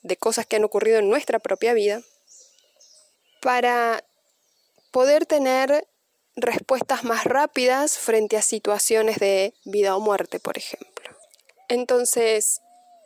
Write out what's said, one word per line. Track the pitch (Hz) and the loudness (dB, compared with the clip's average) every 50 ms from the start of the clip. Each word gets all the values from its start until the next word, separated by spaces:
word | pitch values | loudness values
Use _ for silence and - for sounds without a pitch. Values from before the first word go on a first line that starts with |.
| - | -8
de | 190 185 | -6 -6
cosas | - - 240 220 233 226 | -2 -2 -2 -2 -2 -4
que | - 220 | -2 0
han | 214 214 | 0 0
ocurrido | 208 - 202 208 220 226 220 | 0 0 0 2 4 4 4
en | 202 196 | 4 2
nuestra | 226 294 - - 226 220 | 2 0 0 -2 -2 -4
propia | - - 190 - 220 233 240 | -2 -4 -4 -2 0 0 2
vida | 220 202 208 208 233 - _ _ _ _ _ - - - _ _ _ _ _ _ _ - _ _ - _ _ _ _ _ _ _ _ | 2 0 0 -2 -4 -10 _ _ _ _ _ -20 -20 -20 _ _ _ _ _ _ _ -20 _ _ -20 _ _ _ _ _ _ _ _
para | - 262 247 247 247 247 240 240 233 233 226 - - _ _ _ _ _ _ _ _ _ _ _ _ _ _ _ _ _ | -2 0 0 2 2 2 0 2 0 0 -2 -4 -8 _ _ _ _ _ _ _ _ _ _ _ _ _ _ _ _ _
poder | - 254 254 277 294 311 302 | 0 2 4 6 4 4 4
tener | - 320 294 269 262 262 262 269 269 285 302 - - _ _ _ _ _ _ _ _ _ | 2 0 2 2 2 2 2 2 2 0 0 0 -6 _ _ _ _ _ _ _ _ _
respuestas | 247 240 240 - - - - 262 240 - - 269 233 - | -4 -2 -2 -2 -2 -2 -2 -2 -2 0 -4 -4 -4 -2
más | 233 226 226 - | -2 -4 -2 -2
rápidas | - 247 277 302 294 - 262 247 254 254 269 294 311 - - | 0 2 2 0 0 0 0 2 2 2 2 0 -2 -2 -4
frente | - 240 220 220 214 208 220 | -2 0 0 0 2 0 0
a | 214 | 0
situaciones | 202 - 226 214 - 208 208 202 - - 220 220 220 220 208 - | 0 -2 -4 -2 -2 -2 -2 -2 0 0 2 2 2 0 0 0
de | 202 196 196 190 196 202 - _ _ | 0 2 2 2 0 -2 -6 _ _
vida | 196 202 208 196 196 185 | -4 0 0 2 2 0
o | 196 | 0
muerte, | 214 214 202 185 175 - - 175 | 0 0 -2 -2 -4 -6 -8 -8
por | - - - | -8 -8 -8
ejemplo. | - - - - - - - _ - - - - _ _ _ - _ _ _ _ _ _ - | -8 -10 -12 -14 -16 -18 -20 _ -20 -20 -20 -20 _ _ _ -20 _ _ _ _ _ _ -4
Entonces, | 240 247 247 - 247 247 247 - - 240 226 220 220 214 214 - - - - _ _ _ _ _ - _ _ | -4 -4 0 0 0 0 2 0 0 2 2 2 2 0 0 -2 -4 -4 -8 _ _ _ _ _ -20 _ _